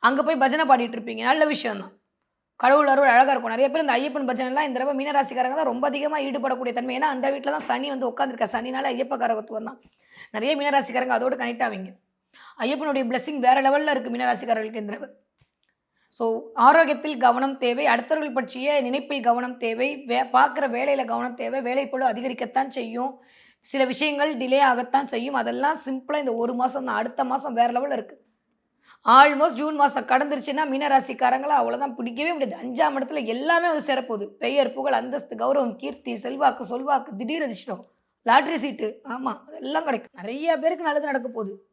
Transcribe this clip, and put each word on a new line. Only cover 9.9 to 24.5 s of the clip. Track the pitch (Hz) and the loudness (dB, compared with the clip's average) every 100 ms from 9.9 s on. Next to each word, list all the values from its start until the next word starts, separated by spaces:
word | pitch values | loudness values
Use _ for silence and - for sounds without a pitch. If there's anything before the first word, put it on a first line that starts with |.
| _ _ - - | _ _ -20 -12
நிறைய | 220 240 294 | -4 -2 0
மீனராசிக்காரங்க | 285 277 269 247 254 233 | 2 2 0 -2 0 0
அதோட | 247 254 | 0 -2
கனெக்ட் | 240 233 240 | -4 -2 -4
ஆவீங்க. | 202 185 - _ _ _ _ - - | -4 -12 -16 _ _ _ _ -20 -6
ஐயப்பனுடைய | 247 285 302 269 247 | -2 -2 0 -2 0
பிளெஸிங் | 254 254 302 | -2 -4 0
வேற | 247 262 | 4 4
லெவல்ல | 269 285 302 | 4 2 2
இருக்கு | 277 233 | 0 -2
மீனராசிக்காரர்களுக்கு | 240 254 233 240 226 220 226 | -2 0 0 0 -2 -2 -8
இந்த | 208 | -8
தடவை. | 220 269 - _ _ _ _ _ _ _ _ _ - | -10 -12 -18 _ _ _ _ _ _ _ _ _ -4
So, | 233 226 - | -2 -2 -6
ஆரோக்கியத்தில் | - 247 302 311 294 302 277 | 4 8 8 6 2 -2 2
கவனம் | 247 240 269 269 | 2 4 0 -2
தேவை, | 247 240 294 | -2 0 2
அடுத்தவர்கள் | 233 240 311 302 247 | 2 2 -2 -2 -4
பற்றிய | 254 247 269 294 | -6 -4 0 0
நினைப்பில் | 247 262 247 285 240 | 0 -4 -4 -2 0
கவனம் | 240 247 247 | 0 -2 -6
தேவை, | 233 226 262 294 277 | -6 -2 -2 -4 -4
வே-, | 240 254 | -2 0
பார்க்குற | 247 285 - 277 233 | 2 2 2 -2 -2
வேலையில | 277 277 233 | 0 0 -2
கவனம் | 233 247 240 | -4 -6 -6
தேவை. | 233 254 | -6 -4
வேலைப்பளு | 240 254 269 254 262 | -2 -2 -2 -2 -2
அதிகரிக்கத்தான் | 220 247 247 247 - 269 | -2 -6 -6 -4 -4 -4
செய்யும், | 247 226 233 254 262 _ _ - _ - | -6 -8 -6 -6 -8 _ _ -20 _ -10
சில | 277 262 | 0 0
விஷயங்கள் | 269 302 285 294 277 | 2 0 0 0 0
டிலே | 254 | 2